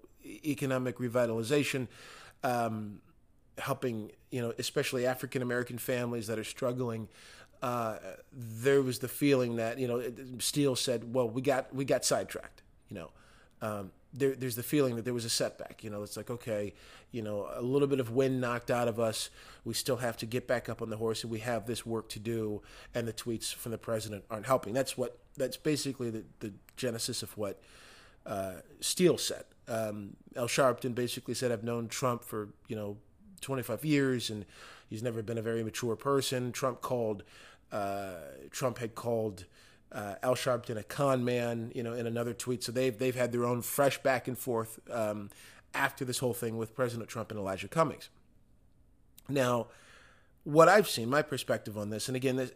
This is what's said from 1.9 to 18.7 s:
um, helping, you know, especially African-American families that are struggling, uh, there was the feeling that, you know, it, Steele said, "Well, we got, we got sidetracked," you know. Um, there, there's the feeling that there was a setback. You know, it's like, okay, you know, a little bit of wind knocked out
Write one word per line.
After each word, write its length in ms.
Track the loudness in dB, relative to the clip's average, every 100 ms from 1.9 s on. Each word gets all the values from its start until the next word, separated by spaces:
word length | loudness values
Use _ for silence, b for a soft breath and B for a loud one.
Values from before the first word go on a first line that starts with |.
| B B B B -4
um, 560 | 0 2 0 -2 -6 -10 -18 _ _ _ _ -8
helping, 540 | -4 -2 -2 -2 -6 -12 _
you 100 | -4
know, 120 | -4 -4
especially 480 | -2 -2 0 0 0
African-American 720 | 0 -2 -2 0 0 -2 -4
families 480 | -2 0 0 -2 -2
that 100 | -4
are 60 |
struggling, 640 | -4 -2 -2 0 -2 -4 -6 B B B B -8
uh, 340 | -4 0 -2 -4 -8 -14 -16
there 520 | -14 -12 0 6 6
was 160 | 6 0
the 80 | -4
feeling 480 | 0 4 6 4 0
that, 240 | -2 0
you 80 | 0
know, 100 | 0
it, 220 | -2 -8 -10 -4
Steele 360 | -2 2 2 2
said, 360 | 0 0 0
"Well, 160 | 0 2
we 140 | 2
got, 320 | 2 2 0
we 120 | -4 0
got 200 | 2 4
sidetracked," 560 | 2 0 -6 -10 -16 -20 -20 -14
you 80 | -12
know. 140 | -12 -16 B B B -8
Um, 280 | -6 -6 -8 -14 _
there, 220 | 0 2 2
there's 200 | -2 -4
the 80 |
feeling 320 | 0 4 4 2
that 100 | 0
there 80 |
was 120 | -2 0
a 40 |
setback. 540 | 0 0 -4 -12 -12
You 60 | -8
know, 140 | -8
it's 140 | -6 -8
like, 120 | -8
okay, 460 | -8 -4 -2 -2 -8 B B B
you 120 | -8
know, 260 | -4 -4 -4
a 100 | -4
little 240 | 0 4 4
bit 120 | 2
of 120 | 2
wind 280 | 2 4 2
knocked 300 | 0 -2
out 180 | 0